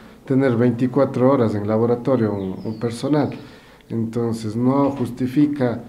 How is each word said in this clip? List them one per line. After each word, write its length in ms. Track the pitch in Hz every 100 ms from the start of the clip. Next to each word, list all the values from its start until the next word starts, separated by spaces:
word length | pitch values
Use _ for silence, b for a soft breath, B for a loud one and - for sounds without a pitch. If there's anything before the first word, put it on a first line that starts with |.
| B B
tener 320 | - 135 135 117
veinticuatro 720 | 123 117 127 143 131 117 127
horas 240 | 139 110
en 120 | 104 104
laboratorio 680 | 110 117 120 120 127 107
un, 240 | 101 95 92
un 140 | 113 110
personal. 520 | 120 113 139 147 123 - B B B B -
Entonces 680 | 113 113 120 117 110 107 110
no 340 | 127 139 139
justifica 920 | 135 120 - 123 139 147 135 123 113